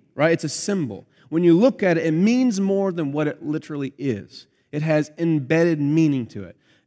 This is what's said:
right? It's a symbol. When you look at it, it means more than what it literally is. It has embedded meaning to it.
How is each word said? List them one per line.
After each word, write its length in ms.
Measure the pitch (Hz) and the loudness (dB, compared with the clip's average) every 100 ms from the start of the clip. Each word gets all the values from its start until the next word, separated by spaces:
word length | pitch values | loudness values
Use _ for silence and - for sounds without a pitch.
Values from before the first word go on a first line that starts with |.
| _ - | _ -2
right? 160 | 156 | 0
It's 120 | 160 | 0
a 60 | 156 | -2
symbol. 560 | - - 196 113 98 - _ - | -6 -4 -4 -4 -8 -16 _ -6
When 140 | 160 | 2
you 140 | 175 165 | 4 6
look 260 | 254 - | 4 2
at 140 | 196 165 | 0 0
it, 80 | 160 | 0
it 60 | |
means 480 | 160 202 254 254 196 | 2 2 2 2 0
more 320 | 196 196 196 | 0 0 -2
than 200 | 175 147 | -4 -4
what 160 | 143 151 | -2 -4
it 160 | - | -4
literally 500 | 131 151 151 147 135 - | -6 -8 -8 -8 -8 -6
is. 500 | 139 104 92 - - _ _ | -4 -4 -8 -20 -20 _ _
It 100 | 151 | -6
has 300 | 156 151 151 - | 0 0 -2 -2
embedded 640 | 170 156 123 160 170 156 | 0 0 0 2 2 0
meaning 460 | 143 156 160 135 113 | 0 2 2 0 -4
to 160 | 104 87 | -10 -16
it. 120 | - _ _ | -18 _ _